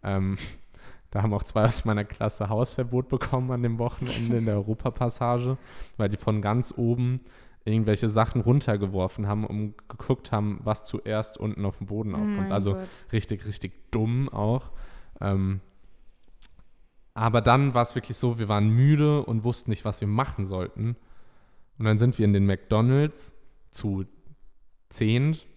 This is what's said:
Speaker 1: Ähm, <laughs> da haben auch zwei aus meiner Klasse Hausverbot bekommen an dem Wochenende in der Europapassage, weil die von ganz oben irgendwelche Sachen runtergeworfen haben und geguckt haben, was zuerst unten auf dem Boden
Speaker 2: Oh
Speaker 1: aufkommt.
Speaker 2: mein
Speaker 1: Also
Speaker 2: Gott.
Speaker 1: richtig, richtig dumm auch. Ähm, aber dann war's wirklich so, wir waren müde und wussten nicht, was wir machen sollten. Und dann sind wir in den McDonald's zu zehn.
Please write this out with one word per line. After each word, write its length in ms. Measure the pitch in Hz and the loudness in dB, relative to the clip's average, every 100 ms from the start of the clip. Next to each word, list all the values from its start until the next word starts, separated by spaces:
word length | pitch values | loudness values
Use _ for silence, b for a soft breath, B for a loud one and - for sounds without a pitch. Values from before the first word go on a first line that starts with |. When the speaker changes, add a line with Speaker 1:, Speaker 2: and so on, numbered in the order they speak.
Speaker 1:
Ähm, 340 | 101 98 95 98 B B B | -4 -2 0 -4 B B B
<laughs> 360 | B B B - | B B B -8
da 120 | 104 | -2
haben 120 | 101 | 0
auch 80 | 101 | -2
zwei 200 | - 110 110 | -2 2 2
aus 180 | - | 2
meiner 200 | 110 104 | 0 -2
Klasse 440 | 104 - 107 - 101 | -2 -4 -4 -4 -2
Hausverbot 600 | 110 120 - 120 123 127 | 0 0 -2 -2 -2 -2
bekommen 420 | 131 - 131 127 | -4 -2 -2 -2
an 120 | 123 | -2
dem 160 | 120 113 | -2 -2
Wochenende 600 | 120 - 123 113 117 120 | -4 -4 -6 -4 0 0
in 80 | 113 | 2
der 80 | 104 | 0
Europapassage, 1000 | 101 107 127 - 120 - 120 120 123 131 B B B - | 0 -2 -4 -2 -2 0 0 0 0 -4 B B B -2
weil 120 | 104 | -2
die 80 | 104 | 0
von 240 | - 107 | 0 0
ganz 320 | 104 117 123 - | 2 0 0 -2
oben 440 | 117 120 123 127 B B B B | 0 2 0 -2 B B B B
irgendwelche 440 | - 110 107 104 113 | 0 2 4 2 2
Sachen 320 | 107 110 123 | 2 2 2
runtergeworfen 840 | 113 139 - 104 98 98 92 - 101 | 4 4 4 0 0 0 -2 -2 -4
haben 180 | 107 | -2
und 300 | 104 104 107 104 - | -4 -4 -6 -8 -16
geguckt 420 | - - 131 - | -8 -2 -2 -2
haben, 280 | 110 104 101 | -2 -2 -2
was 200 | 110 107 | -4 -4
zuerst 520 | - 107 - 107 110 - | -6 -8 -4 -4 -4 -6
unten 280 | 110 104 | -6 -4
auf 140 | 101 - | -4 -6
dem 100 | 98 | -6
Boden 240 | 104 107 | -6 -4
Speaker 2:
Oh 40 | 98 | -2
Speaker 1:
aufkommt. 180 | 208 101 | -2 -2
Speaker 2:
mein 160 | 95 | -2
Speaker 1:
Also 220 | 101 98 | 0 0
Speaker 2:
Gott. 140 | 98 185 B - | -2 -6 B -4
Speaker 1:
richtig, 320 | 113 - 104 107 | -4 -2 -6 -6
richtig 440 | 98 95 - - | -8 -10 -12 -6
dumm 380 | 117 110 120 135 | -2 0 0 -2
auch. 420 | 104 104 127 - B B B B - | -2 0 0 -4 B B B B -6
Ähm, 400 | 101 98 95 95 - - - - - - - - - - - - _ _ - - | -2 0 0 -2 -8 -20 -20 -20 -20 -20 -20 -20 -20 -20 -20 -20 _ _ -16 -2
aber 240 | 113 117 | 2 4
dann 340 | 113 127 139 | 6 6 6
war's 200 | 120 120 | 2 0
wirklich 220 | - - 110 | -2 -8 -2
so, 240 | 123 117 | -2 0
wir 80 | 107 | 0
waren 200 | 104 107 | 4 4
müde 520 | 113 135 151 151 147 | 6 6 6 4 2
und 200 | - 113 | 0 -2
wussten 260 | 113 120 - | 0 -2 -4
nicht, 140 | 107 | -4
was 160 | 107 101 | -4 -4
wir 80 | 104 | -2
machen 380 | 107 135 - 98 | 0 -2 -4 -4
sollten. 500 | 92 90 - 113 117 b b b b b b b - | -4 -6 -4 -6 -6 b b b b b b b -2
Und 60 | |
dann 120 | 110 107 | 2 4
sind 200 | 120 - | 4 4
wir 60 | |
in 80 | 104 | 4
den 120 | 101 | 6
McDonald's 880 | 98 95 - 107 117 135 151 - - - - - - | 4 2 2 2 4 4 2 -4 -18 -20 -20 -20 -20
zu 340 | - 107 95 95 - - - - - - - _ | -8 -4 -4 -6 -12 -20 -20 -20 -20 -20 -20 _
zehn. 500 | - 110 117 143 160 - | -2 2 2 2 -2 -8